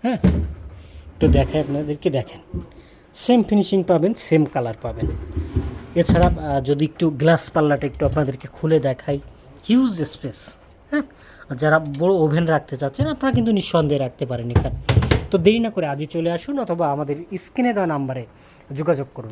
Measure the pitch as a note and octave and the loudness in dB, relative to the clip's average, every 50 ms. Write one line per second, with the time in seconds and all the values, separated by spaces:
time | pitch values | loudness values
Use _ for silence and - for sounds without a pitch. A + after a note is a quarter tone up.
0 | - A#3 B3+ F#3+ - F#3 - D#2 - - - - - - - - - - - - | -2 -2 -4 2 2 2 2 2 -2 -4 -8 -12 -16 -18 -18 -20 -20 -20 -20 -20
1 | - - - - - D3 B2 C#3 C3+ B2+ - D#3 D3 C#3 C#3+ C#3+ D3+ D3 D3 D3 | -20 -20 -6 0 4 4 6 6 4 2 0 -2 -2 -2 -4 -4 -4 -4 -6 -2
2 | - F#3 C#3+ C3+ A2+ - - - - - - - - - - - - - - - | -2 -2 0 0 -4 -4 -12 -20 -20 -12 -12 -12 -12 -12 -20 -20 -20 -20 -20 -20
3 | _ _ _ - - - A#3+ B3 G#3 - G#3+ G#3 G3 - - F#3+ F3+ F3 F#3 D#3+ | _ _ _ -8 2 4 4 4 4 4 2 2 2 2 2 0 2 4 2 4
4 | D3+ G3 A3+ - - - E3 D#3+ D3+ C#3 - C#3 B2 A#2 A2+ - - - - - | 4 2 0 -2 -2 2 2 2 2 2 0 -4 -4 -4 -6 -8 -8 -10 -6 -4
5 | - - - - - - - - - - - - - - - - - - - E3+ | -4 -4 -4 -6 -10 -8 -8 -8 -8 -4 -4 -4 -4 -4 -8 -10 -14 -6 0 0
6 | E3+ - - E3+ F3 F3+ F3 D#3+ D#3 D3+ C#3 C#3 C3 B2+ C#3+ C#3 D#3 D3+ D#3 - | 2 4 4 6 6 4 2 0 -4 -2 -2 -2 0 0 0 0 0 -2 -2 0
7 | F3 E3 D3 C3 C#3 E3 E3 D#3 - - - E3 D#3 D3+ C#3+ C3+ C#3+ C#3 B2 - | -2 0 0 2 4 4 4 4 2 -2 -2 0 2 2 2 0 -2 -6 -4 -2
8 | D#3 C#3 - D#3 D3+ C3+ C3 - - - - - - D#3+ D#3+ D#3 D3 C#3 B2+ - | -2 0 0 0 -2 -2 -4 -8 -12 -18 -14 -6 -2 2 2 2 2 0 -4 -4
9 | - - C#3+ C#3+ - - - - - - - - - - A3 B3+ C4 B3 G#3 E3+ | -4 -6 -6 -6 -6 -12 -20 -20 -20 -20 -20 -20 -2 2 2 4 4 2 0 -2
10 | D3+ C#3+ - - - C#3 - - - - - - - - - _ - - - D4+ | -4 -6 -6 -10 -12 -12 -12 -10 -14 -14 -16 -18 -20 -20 -20 _ -14 -4 -4 -4
11 | C#4+ - - - - - - - - - C#3+ B2 D3 D3+ D#3 D#3+ D#3 D3 C#3+ C3+ | -4 -4 -10 -20 -20 -20 -20 -20 -12 -12 -8 -2 2 4 4 4 2 0 -4 0
12 | D#3+ F3+ G3 F#3 D#3+ D#3 C#3+ E3 E3+ D#3+ D#3+ D3 - - - B2+ C#3 C#3 C3+ - | 2 2 4 4 4 2 2 2 2 2 0 0 0 -4 -8 -6 -6 -6 -2 -2
13 | C#4 D#4 D4+ - - C4+ A#3 A#3+ A3+ A3+ A3 G3+ F3 - - E3+ D#3 D3 D3 C#3 | -2 -2 -2 -2 -2 0 2 2 2 2 2 0 0 0 0 2 2 2 0 0
14 | C3+ B2 - - - B2 B2+ A#2 A#2 A#2+ A#2+ - - C3 - - - - - - | -2 -4 -4 -8 -8 -6 -6 -6 -6 -2 -2 -2 -2 -2 -6 -8 -2 0 2 2
15 | - - - - - - - F#3+ E3 F#3+ A3 A#3 A#3 A3+ G#3+ - E3 D3+ C#3 C#3 | 4 2 0 0 0 0 0 2 4 4 4 4 0 -2 -2 -4 -4 -4 -4 -6
16 | D3+ D3 - E3+ E3 E3+ E3+ E3 - - C#4+ C#4 B3 F#3 F3 E3+ F3 D3 C#3 C#3+ | -6 -6 -4 -2 -2 0 -2 -2 -4 -6 -4 -4 -4 -4 -2 -2 0 0 0 -2
17 | D3+ C#3 D3 D3 E3+ - G3+ F3+ - - _ - B3 B3 A#3 G3+ F#3+ E3+ D#3 C#3+ | -2 -4 -4 -6 -6 -10 -10 -10 -10 -8 _ -2 0 0 0 0 0 0 0 -2
18 | C#3 C3 C3 B2+ A#2 A2+ - - - - - - - - C#3+ C#3 D#3 D#3 E3+ C#3 | -2 -4 -6 -8 -10 -12 -16 -20 -20 -20 -20 -20 -18 -14 -8 -6 0 0 0 0
19 | C#3 C3+ - C#3 B2 A2 | 0 -8 -10 -14 -14 -14